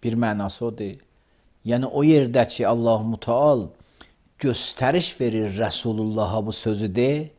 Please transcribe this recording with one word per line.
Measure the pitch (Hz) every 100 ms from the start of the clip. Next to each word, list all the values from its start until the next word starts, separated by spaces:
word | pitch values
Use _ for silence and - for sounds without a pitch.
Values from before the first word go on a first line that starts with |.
Bir | 120
mənası | 113 117 104 98 - 120
odur. | 110 104 - _ _ _ _ _ _ 107
Yəni, | 120 127
o | 143
yerdə | 147 156 131 120 127
ki, | - 110
Allah | 117 117 110 110
Mütəal | 113 - 120 147 135 92 - _ _ - _ _ _
göstəriş | 139 120 - - 131 165 170 -
verir | 123 110 107 95
Rəsulullaha | 110 - 117 110 110 107 104 107 107
bu |
sözü | 110 - 107 107 95
de | 127 147 156